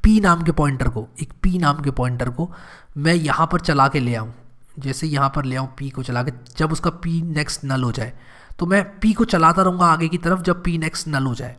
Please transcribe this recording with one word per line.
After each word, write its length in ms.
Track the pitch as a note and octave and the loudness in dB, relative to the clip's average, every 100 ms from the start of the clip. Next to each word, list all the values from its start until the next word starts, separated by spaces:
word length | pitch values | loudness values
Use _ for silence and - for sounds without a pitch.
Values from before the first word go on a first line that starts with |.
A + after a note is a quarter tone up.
पी 140 | G#3+ G#3+ | 6 6
नाम 220 | G3 E3+ | 4 4
के 100 | E3 | 2
पॉइंटर 360 | - D3 C3 C3+ | 2 0 0 -2
को, 180 | A#2 A#2+ - | -2 -10 -10
एक 120 | C#3+ - | -12 0
पी 160 | F#3+ F3+ | 0 2
नाम 220 | D3+ D3 | 0 0
के 80 | C#3+ | -2
पॉइंटर 380 | C3+ B2+ B2 B2 | -2 -2 -2 -4
को 180 | A#2+ F3 - - - - D3 | -4 -8 -8 -20 -20 -14 -2
मैं 180 | D#3 | 2
यहाँ 320 | E3+ D3+ - E3 | 2 2 0 2
पर 140 | F3+ | 0
चला 260 | - C#3+ C3+ | 2 4 4
के 120 | C#3+ | 2
ले 140 | B2 | -2
आऊँ, 180 | A2+ A2 - - - - - | -2 -6 -12 -20 -20 -20 -10
जैसे 280 | C3+ C3 D#3+ | -8 -4 -2
यहाँ 220 | C#3+ C#3 D3 | 0 0 0
पर 80 | |
ले 120 | C3+ C3 | -2 -4
आऊँ 120 | C3 - | -6 -8
पी 100 | C#3 | -10
को 120 | - | -8
चला 200 | B2 B2 | -4 -2
के, 100 | C3 B2 - - | -2 -6 -16 -4
जब 140 | D#3 | -2
उसका 180 | D#3+ F3 | 0 -2
पी 280 | E3+ F3 E3+ | -2 -4 -2
नेक्स्ट 400 | E3 D3+ D3+ - | -2 -4 -4 -6
नल 180 | C#3 C3 | -2 0
हो 80 | B2 | 0
जाए 200 | A2+ A2+ - - - - - | -2 -6 -10 -20 -20 -18 -6
तो 80 | F3 | 2
मैं 160 | G3+ G3 - | 2 2 0
पी 120 | A3 | 0
को 120 | G#3 | 2
चलाता 380 | A#3 F3 D#3+ F3 | 2 6 6 6
रहूँगा 240 | F#3 F3+ F3 | 2 4 2
आगे 220 | D#3+ E3 | 4 0
की 100 | E3+ | -2
तरफ 240 | E3 F#3 | -2 -2
जब 200 | F3 F3 | 0 -2
पी 120 | F3+ E3 | -2 -2
नेक्स्ट 300 | D#3+ - D#3+ | -4 -6 -4
नल 160 | D3 | -2
हो 100 | C3 | -2
जाए। 220 | A#2 A#2+ | -4 -8